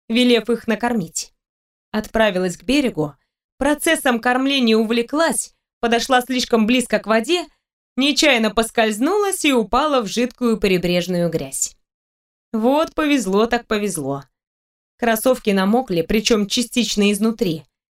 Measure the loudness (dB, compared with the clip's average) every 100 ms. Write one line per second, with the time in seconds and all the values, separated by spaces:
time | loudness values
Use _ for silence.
0 | -4 2 4 2 0 -4 -4 -4 -2 -4
1 | -6 -8 -12 _ _ _ _ _ _ -8
2 | -4 0 0 0 -4 -4 -2 0 0 -2
3 | -6 -8 _ _ _ -4 0 0 0 0
4 | 0 0 0 0 0 2 4 2 2 0
5 | -2 0 0 0 -6 _ _ _ -2 0
6 | 2 0 0 -4 0 2 2 0 0 -2
7 | 0 -2 0 -2 -4 _ _ _ _ -2
8 | 0 2 2 4 2 0 -2 0 0 0
9 | 0 0 0 0 0 0 0 0 0 0
10 | -2 -2 -4 -2 -2 0 0 0 0 -2
11 | -2 -2 -2 -2 -6 -8 -8 -10 _ _
12 | _ _ _ _ _ -2 2 2 0 -2
13 | 0 0 0 0 0 -2 -4 -4 -4 -6
14 | -6 -8 -10 _ _ _ _ _ _ _
15 | -2 0 2 0 0 0 2 0 0 -2
16 | 0 0 2 2 0 -2 -2 -2 -2 2
17 | 2 2 0 0 -2 -4 -10 _ _ _